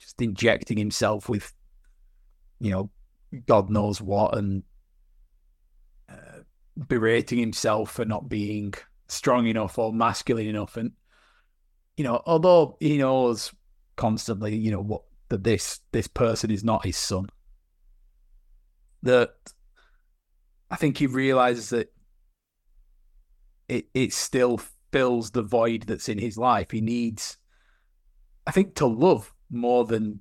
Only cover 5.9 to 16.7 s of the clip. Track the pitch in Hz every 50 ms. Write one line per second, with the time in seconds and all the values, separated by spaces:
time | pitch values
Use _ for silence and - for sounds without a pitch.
5.9 | _ - - - - - 78 - - - - _ _ _ _ _ - - 139 -
6.9 | - 117 110 113 117 117 123 - 123 123 117 107 - - - 113 107 110 110 104
7.9 | - - 117 110 107 - - 131 120 107 104 101 107 104 104 101 98 - - _
8.9 | _ _ _ - - - - 139 123 123 117 113 110 110 107 92 - - 113 110
9.9 | 113 113 113 117 - - - - 120 113 107 107 107 104 107 - - 117 113 117
10.9 | - _ _ _ _ _ _ _ _ _ _ _ _ _ _ _ _ _ _ _
11.9 | - - 147 123 117 120 - - 170 160 160 185 175 170 151 135 - - 156 147
12.9 | 151 143 135 131 131 131 127 120 117 107 - - - _ _ _ _ _ _ _
13.9 | - - - 110 110 110 - - 117 101 107 104 107 110 110 107 107 92 98 104
14.9 | 104 - - _ - - _ - 123 98 95 117 110 95 - - - - _ -
15.9 | - 117 104 - - - 127 113 110 - - 110 110 95 101 113